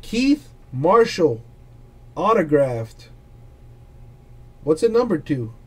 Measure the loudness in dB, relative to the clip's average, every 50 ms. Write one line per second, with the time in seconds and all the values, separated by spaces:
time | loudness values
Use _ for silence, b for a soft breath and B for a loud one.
0 | -12 -6 -4 -2 2 2 0 0 -2 -20 -20 -20 -20 -14 -10 -4 0 4 4 4
1 | 4 2 0 0 0 0 0 -4 -10 -20 -20 -20 -20 -20 -20 -20 -20 -20 -20 -20
2 | -20 -16 -10 -4 -2 0 2 2 2 2 2 2 2 2 -2 -8 -8 -10 -14 -20
3 | -20 -20 -20 -20 -20 -20 -20 -20 -20 -20 -20 -20 -20 -20 -20 -20 -20 -20 -20 -20
4 | -20 -20 -20 -20 -20 -20 -20 -20 -20 -20 -20 -12 -2 -2 -2 0 0 0 2 0
5 | 0 0 -2 -6 -4 -4 -6 -6 -6 -10 -12 -20 -20